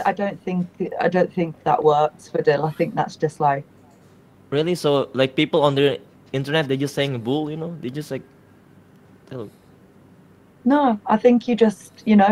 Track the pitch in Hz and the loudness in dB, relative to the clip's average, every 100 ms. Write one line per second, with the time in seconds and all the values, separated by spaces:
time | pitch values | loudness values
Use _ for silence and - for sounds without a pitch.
0 | - 190 202 - - 180 175 - 190 - | -4 -2 -4 -6 -6 -4 -4 -6 -8 -4
1 | 180 180 180 - 165 156 151 - 151 147 | 0 0 0 0 -4 -4 -2 0 2 2
2 | 151 - - 165 156 143 156 - 165 - | 2 -2 -8 -2 0 0 0 -4 -4 -4
3 | 147 - 156 - 147 139 143 _ _ _ | -6 -4 -6 -2 -2 -2 -6 _ _ _
4 | _ - _ _ - 139 160 180 151 139 | _ -20 _ _ -6 -2 -2 -2 0 0
5 | - 123 135 - 151 165 143 139 143 - | 0 0 0 0 0 2 2 2 0 0
6 | - _ _ 135 139 160 139 135 139 - | -8 _ _ -8 -2 -2 -2 -2 -4 -4
7 | 139 123 110 143 151 156 165 165 127 143 | -4 -4 -4 -4 -4 -8 -10 -10 -10 -10
8 | 151 135 - _ _ _ _ - _ _ | -10 -12 -14 _ _ _ _ -20 _ _
9 | _ - - 131 104 - _ _ _ _ | _ -20 -18 -14 -14 -18 _ _ _ _
10 | _ _ _ _ _ _ 247 294 269 214 | _ _ _ _ _ _ 0 2 2 0
11 | - 214 247 240 - 226 220 - - - | 0 2 4 2 0 2 2 0 -10 -8
12 | - 208 196 | 2 6 6